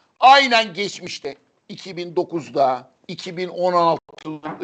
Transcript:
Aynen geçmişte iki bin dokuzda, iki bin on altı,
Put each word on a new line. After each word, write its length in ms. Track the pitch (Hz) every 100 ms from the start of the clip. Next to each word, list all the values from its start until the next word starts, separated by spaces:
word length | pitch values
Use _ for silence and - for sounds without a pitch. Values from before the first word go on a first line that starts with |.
| _ -
Aynen 540 | 247 277 269 233 220
geçmişte 600 | 165 202 - 175 - 143 131 _ _ -
iki 280 | 196 185 175
bin 180 | 175 170
dokuzda, 760 | 170 165 123 135 135 127 123 _ -
iki 300 | 180 185 170
bin 100 | 185
on 260 | 180 180
altı, 300 | 175 170 160 - - 160 156 156 170